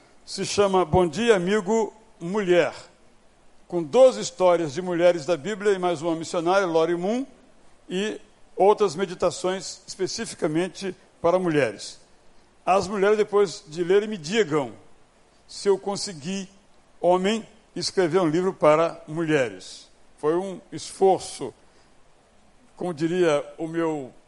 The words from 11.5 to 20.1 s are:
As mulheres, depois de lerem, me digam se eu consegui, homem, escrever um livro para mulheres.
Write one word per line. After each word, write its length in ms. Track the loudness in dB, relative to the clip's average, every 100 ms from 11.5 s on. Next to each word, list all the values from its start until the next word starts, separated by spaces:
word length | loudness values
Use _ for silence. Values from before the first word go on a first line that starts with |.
| 0 0 -2 -14 -18 _ -20 -20 -20 _ _
As 240 | 0 0 0
mulheres, 300 | 0 2 2
depois 460 | 2 2 0 -2 -10
de 160 | -4
lerem, 240 | 2 2 2
me 100 | -6
digam 560 | -4 -2 0 0 -2 -10 -20 -20 _ _ _ _ -20
se 200 | -4 0
eu 100 | 0
consegui, 720 | -2 -8 -8 -10 -8 -8 -8 _ _ _ _ -2
homem, 460 | 2 2 2 0 -4 _ _ -10
escrever 440 | -4 0 2 2
um 60 | 2
livro 260 | 2 0
para 500 | 2 4 4 2 -4 -10
mulheres. 800 | -6 0 0 0 -6 -18 -20 -20 _ _